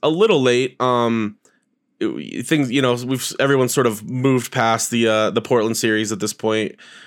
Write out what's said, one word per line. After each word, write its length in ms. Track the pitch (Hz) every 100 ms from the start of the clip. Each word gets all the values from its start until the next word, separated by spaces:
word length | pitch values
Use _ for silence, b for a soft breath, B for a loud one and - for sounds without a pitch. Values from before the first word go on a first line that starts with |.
a 60 | -
little 320 | 160 214 170
late. 380 | 127 123 131 -
Um, 560 | 127 123 117 113 107 104 _ b _ _ _ _
it, 460 | 107 64 73 78 123
things, 240 | 160 131
you 120 | 131
know, 120 | 131
we've, 400 | 123 123 131 - -
everyone's 340 | 139 139 127
sort 140 | - 123
of 160 | 104
moved 480 | 107 127 135 131 120
past 400 | 131 113 113 -
the, 160 | 117 113
uh, 220 | 110 107
the 100 | 110
Portland 360 | - 123 110 113
series 340 | 117 107 107
at 80 | 107
this 140 | 107
point, 420 | - 110 110 104 - B B